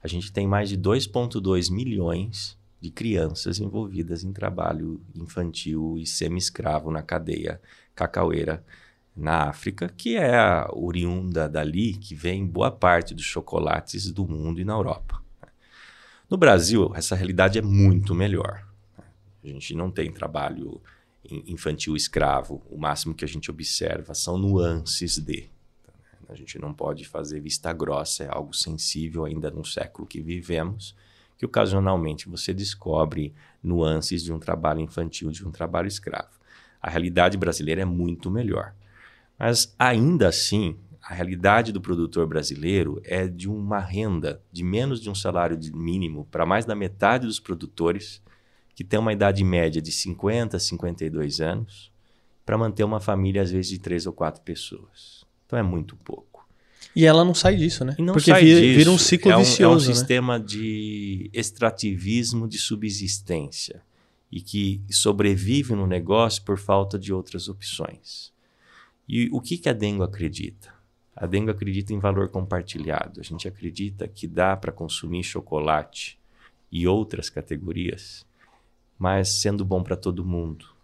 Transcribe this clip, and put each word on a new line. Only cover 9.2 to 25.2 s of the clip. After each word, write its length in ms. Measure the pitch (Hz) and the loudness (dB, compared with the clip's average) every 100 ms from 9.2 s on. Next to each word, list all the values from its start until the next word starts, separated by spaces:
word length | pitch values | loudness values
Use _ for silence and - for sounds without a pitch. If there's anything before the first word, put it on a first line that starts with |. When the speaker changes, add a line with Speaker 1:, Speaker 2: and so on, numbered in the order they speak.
| 78 80 73 | -2 0 0
Speaker 1:
África, 400 | 73 - - 180 | -4 -8 -6 -10
que 260 | - 233 233 | -6 -4 0
é 220 | 147 120 | 2 4
a 320 | 110 85 - | 4 4 0
oriunda 800 | - 87 87 87 90 92 82 78 | -6 -4 -2 -2 -2 -2 -2 -2
dali, 420 | 76 76 82 113 98 | -2 -2 0 -2 -4
que 200 | 101 76 | -10 -6
vem 320 | 85 95 95 | -4 -2 -4
boa 240 | 90 117 | 0 0
parte 420 | - 90 87 85 | 2 4 4 2
dos 120 | - - | -8 -8
chocolates 840 | - - 82 78 78 - - 98 | -8 -6 -2 -2 -2 -4 -8 -8
do 160 | 85 92 | -4 -4
mundo 360 | 78 78 85 | -4 -4 -4
e 20 | |
na 80 | 95 | -4
Europa. 500 | 107 92 76 - - - - - _ _ - - - - _ _ | -2 -4 -4 -6 -8 -8 -20 -20 _ _ -20 -20 -20 -20 _ _
No 80 | 185 | 6
Brasil, 560 | 160 95 82 113 82 82 | 8 8 6 4 4 0
essa 180 | - | -4
realidade 460 | 95 92 90 95 110 | -2 0 4 4 4
é 20 | |
muito 540 | 107 98 98 95 98 87 | 4 8 10 8 4 2
melhor. 500 | 101 90 - - - - _ - - _ _ _ | 2 0 -2 -8 -16 -20 _ -20 -20 _ _ _
A 40 | 71 | -16
gente 280 | 69 - 80 | -14 -10 -6
não 160 | 90 | -4
tem 220 | - 80 | -4 -6
trabalho 680 | - 73 - 71 - 143 - - _ _ _ - | -6 -8 -4 -6 -6 -12 -14 -20 _ _ _ -16
in-, 140 | 76 - | -14 -12
infantil 480 | 82 80 76 - | -6 -4 -4 -4
escravo. 680 | 76 - - 73 67 67 69 - | -4 -2 0 2 0 -2 -14 -14
O 60 | 76 | -8
máximo 360 | 76 73 82 | -4 -4 -6
que 120 | 78 73 | -8 -8
a 20 | |
gente 240 | 80 - | -10 -12
observa 640 | 78 76 - 82 80 76 | -10 -8 -4 -4 -6 -8
são 240 | 76 - 90 | -8 -4 -2
nuances 800 | 98 95 85 82 78 - 85 | 2 2 2 0 -4 -6 -4
de. 320 | - | -4